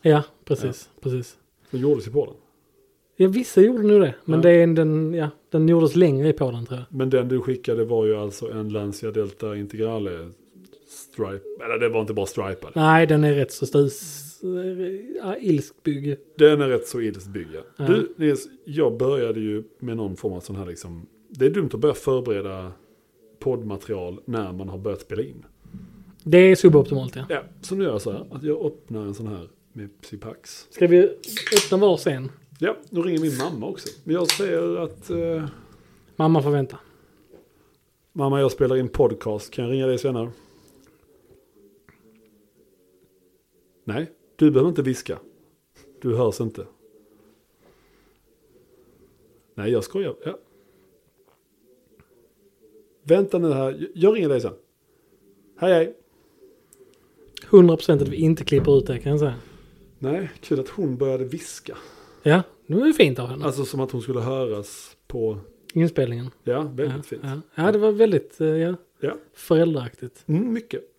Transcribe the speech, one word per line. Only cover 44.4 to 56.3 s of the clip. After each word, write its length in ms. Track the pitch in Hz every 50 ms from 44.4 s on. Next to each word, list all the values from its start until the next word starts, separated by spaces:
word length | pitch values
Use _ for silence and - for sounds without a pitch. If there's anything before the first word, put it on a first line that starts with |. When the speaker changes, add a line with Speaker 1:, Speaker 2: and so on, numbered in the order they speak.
| 156 151
Speaker 2:
behöver 180 | 139 131 135 175
inte 140 | 165 147
viska. 360 | 131 131 127 - - - - - - - _ _ _ _ _ _ _ _ _ _ - - _ _
Du 120 | - 127 113
hörs 260 | 113 127 110 101 -
inte. 260 | 123 110 - - 95 - _ _ _ _ _ _ _ _ _ _ _ _ _ _ _ _ _ _ _ _ _ _ _ _ _ _ _ _ _ _ _ _ _ _ _ _ _ _ _ _ _ _ _ _ _ _ _ _ _ _ _ _ _ _ _ _ _
Nej, 180 | - 101 107
jag 120 | 127 113 -
skojar. 300 | - - 196 196 147 - - -
Ja. 140 | 156 190 - _ _ _ _ _ _ _ _ _ _ _ _ _ _ _ _ _ _ _ _ _ _ _ _ 110 123 127 123 _ _ 220 202 _ _ _ _ _ _ _ _ _ _ _ _ _ _ _ - _ _ _ _
Vänta 360 | _ 143 165 196 196 196 - 180
nu 140 | 170 160
här. 360 | 139 135 135 131 135 139 156 - -
Jag 220 | 170 170 196 214
ringer 120 | 226 180 147
dig 120 | 139 123
sen. 120 | 98 82 - - _ _ _ _ _ _ _ _ _ _ _ _ _ _ _ _ _ _ _ -
Hej, 140 | 170 185 185
hej. 200 | 165 160 160 - _ _ _ _ _ _ _